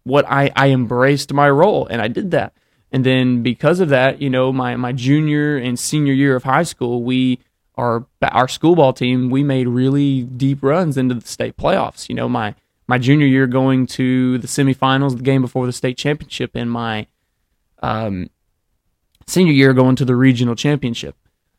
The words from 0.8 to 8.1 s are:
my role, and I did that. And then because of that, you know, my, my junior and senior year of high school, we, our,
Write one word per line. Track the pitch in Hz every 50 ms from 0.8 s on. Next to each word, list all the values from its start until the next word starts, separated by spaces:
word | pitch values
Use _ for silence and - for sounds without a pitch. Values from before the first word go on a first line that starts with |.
| 123 107 123 120 131 139 147 139 - -
my | 143 143 143 143
role, | 139 143 175 214 - - -
and | - - 117
I | 107 117
did | - - 214 175
that. | 170 131 98 - - _ _ _ _ _ _ _
And | - 131 123
then | 131 131 131 127 127 123 120
because | 117 127 110 - - 147 175 180
of | 180 147
that, | 139 123 131 135 - -
you | 143 135
know, | 127 127 131 131
my, | 135 131 127 123 120
my | 120 127 123
junior | 139 123 120 131 143 156 156 151 147 147 147 147 147
and | 135 120 127 123 -
senior | - - 156 151 147 139
year | 135 135 143 139 127
of | 123 -
high | 135 135 170
school, | 175 - - - 127 120 123 120
we, | 117 127 127 127 131 127 127 - _ _ _ _ _ _ _
our, | 123 120 120 113 117 - -